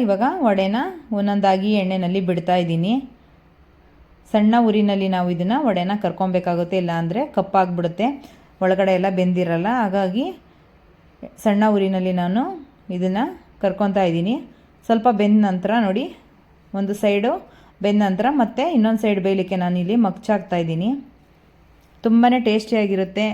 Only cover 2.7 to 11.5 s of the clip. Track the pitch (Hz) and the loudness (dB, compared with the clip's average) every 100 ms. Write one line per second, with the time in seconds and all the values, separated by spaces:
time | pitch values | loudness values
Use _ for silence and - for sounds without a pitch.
2.7 | 165 180 262 269 - _ _ _ _ _ | 0 0 -2 -4 -14 _ _ _ _ _
3.7 | _ _ _ - _ - 214 214 240 226 | _ _ _ -20 _ -4 2 4 4 4
4.7 | 214 208 196 190 185 180 170 180 262 269 | 4 2 2 0 0 0 -2 0 0 0
5.7 | 180 180 208 180 165 185 180 180 175 170 | 0 -2 -2 -4 -2 -2 -2 0 -2 -2
6.7 | 190 175 165 165 202 294 - - 196 180 | -2 -2 -2 -2 -2 -2 -4 0 0 0
7.7 | 175 170 170 240 285 - - - - 185 | 0 -4 -2 -4 -4 -12 -20 -20 -2 0
8.7 | 185 190 185 196 185 180 180 175 165 196 | 2 2 2 0 0 0 0 0 0 0
9.7 | 254 202 196 185 208 339 359 - _ _ | 0 0 0 -2 -2 -4 -8 -18 _ _
10.7 | _ _ _ _ _ - - 220 | _ _ _ _ _ -20 -6 -2